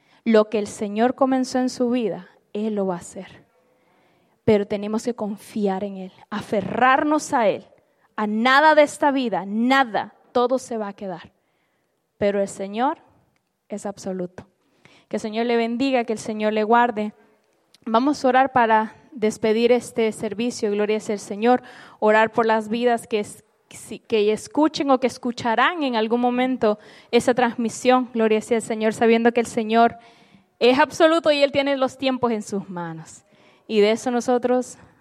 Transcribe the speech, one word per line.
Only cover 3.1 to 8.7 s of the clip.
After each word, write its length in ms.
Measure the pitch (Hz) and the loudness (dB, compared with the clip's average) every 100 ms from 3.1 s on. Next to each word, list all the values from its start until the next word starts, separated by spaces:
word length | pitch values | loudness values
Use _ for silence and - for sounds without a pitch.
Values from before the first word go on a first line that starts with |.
| 196 185 - _ _ _ _ _ _ _ _ _ _ - | -18 -18 -20 _ _ _ _ _ _ _ _ _ _ 0
Pero 220 | 208 202 | 0 0
tenemos 360 | 208 208 214 | -8 -6 -6
que 120 | 247 233 | -6 -8
confiar 680 | 208 208 - 220 202 190 | -8 -10 -12 -6 -4 -4
en 140 | 202 190 | -8 -12
Él, 140 | 185 - - | -16 -20 -14
aferrarnos 1040 | 208 - 214 185 196 254 262 302 302 - | -12 -6 -6 -4 2 4 4 2 -2 0
a 140 | 269 208 | 0 0
Él. 180 | 120 - _ _ _ _ - | 0 -6 _ _ _ _ -6
A 120 | 214 | -4
nada 480 | 214 254 269 311 | 0 4 6 6